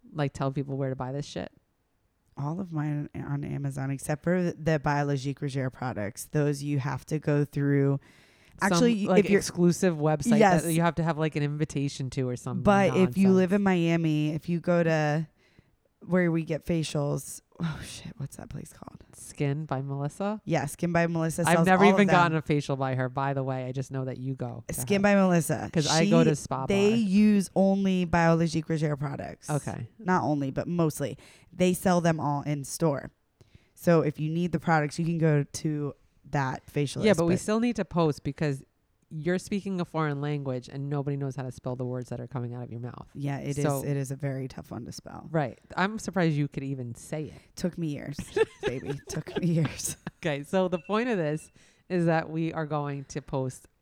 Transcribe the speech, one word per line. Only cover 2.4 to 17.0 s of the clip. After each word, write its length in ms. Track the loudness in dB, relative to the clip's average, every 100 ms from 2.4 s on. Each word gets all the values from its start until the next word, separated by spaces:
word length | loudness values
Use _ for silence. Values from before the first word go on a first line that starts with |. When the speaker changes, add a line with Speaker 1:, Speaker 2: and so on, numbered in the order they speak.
| -8 -6
Speaker 2:
of 120 | -6
mine 360 | -4 -4 -4 -6
on 300 | -10 -6 -6
Amazon 460 | -6 -6 -6 -6 -6
except 320 | -6 -4 -4
for 300 | 0 0 0 -2
the 200 | 0 0
Biologique 640 | 2 0 0 0 -2 -4
Rougere 300 | -4 -4 -4
products. 520 | -4 -6 -4 -6 -8 -4
Those 300 | 0 0 0
you 160 | -2 -2
have 260 | -2 -6 -4
to 120 | -4
go 260 | 0 0
through. 560 | 0 0 2 4 4 0 -4 _ _ _ _ -2
Speaker 1:
Some, 120 | 2
Speaker 2:
Actually, 340 | 4 4 4 4
y-, 60 |
Speaker 1:
like, 120 | 4
Speaker 2:
if 60 | 6
you're 80 | 4
Speaker 1:
exclusive 560 | 2 2 4 4 2 2
website 420 | 0 0 2 6
Speaker 2:
Yes. 240 | 6 6
Speaker 1:
that 80 | 2
you 100 | 2
have 120 | 2 0
to 60 |
have, 160 | -2 0
like, 180 | -2 0
an 60 |
invitation 680 | -2 -2 -4 -2 -4 -4 -6
to 180 | -4 -4
or 80 | -4
some 260 | -6 0
Speaker 2:
But 340 | 4 4 4 4
if 200 | 2 4
you 140 | 6
live 200 | 6 4
Speaker 1:
nonsense. 60 | 2
Speaker 2:
in 40 |
Miami, 680 | 2 2 4 2 2 2 0
if 140 | -2 -4
you 120 | -4
go 220 | 2 2
to 440 | 2 2 2 0 -4 _ _ _ _ _ _ _ -2
where 240 | 2 2
we 120 | 0
get 220 | -2 -6 -2
facials, 720 | -2 0 -2